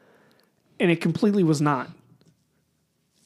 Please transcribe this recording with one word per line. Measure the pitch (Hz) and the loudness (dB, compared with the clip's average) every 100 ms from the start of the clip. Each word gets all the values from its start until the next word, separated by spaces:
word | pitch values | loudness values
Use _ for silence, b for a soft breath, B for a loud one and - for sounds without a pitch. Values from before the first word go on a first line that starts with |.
| b b b b b b _ - | b b b b b b _ -2
and | 185 | 0
it | 165 | 0
completely | 170 160 214 202 | -2 0 0 2
was | 165 143 | 2 2
not. | 147 135 - - _ _ _ _ _ _ _ _ _ _ _ _ | 0 -2 -6 -16 _ _ _ _ _ _ _ _ _ _ _ _